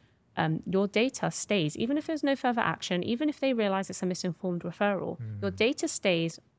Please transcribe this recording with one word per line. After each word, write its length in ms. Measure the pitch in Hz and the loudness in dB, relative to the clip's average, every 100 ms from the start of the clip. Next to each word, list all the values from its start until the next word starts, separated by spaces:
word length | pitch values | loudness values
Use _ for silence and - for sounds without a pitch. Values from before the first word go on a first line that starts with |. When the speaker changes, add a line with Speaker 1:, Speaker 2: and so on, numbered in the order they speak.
| _ _ _ - | _ _ _ -2
Speaker 1:
um, 280 | 160 160 - | 0 0 0
your 220 | 190 202 | 0 2
data 420 | 208 254 - 165 | 2 0 0 -2
stays, 480 | - - 208 151 - | -2 0 0 0 0
even 180 | 226 294 | -2 0
if 120 | 302 | -2
there's 160 | 311 | 0
no 120 | 285 269 | 0 0
further 260 | 254 240 | 2 2
action, 420 | 208 165 - 180 | 2 0 -2 -2
even 260 | - 240 311 | 0 0 0
if 100 | - | 0
they 140 | 269 | 0
realize 360 | 240 202 190 190 | 2 2 0 -2
it's 120 | - | -2
a 60 | 185 | -2
misinformed 540 | 180 185 160 185 175 | 0 -2 -2 -4 -4
referral, 560 | 175 - 202 190 - 170 | -4 0 0 0 -2 -6
Speaker 2:
Mm. 220 | 110 104 | -8 -4
Speaker 1:
your 80 | 98 | -2
data 360 | 95 220 302 330 | 2 2 2 -2
stays 520 | - 202 170 165 - - | 0 2 2 0 -4 -14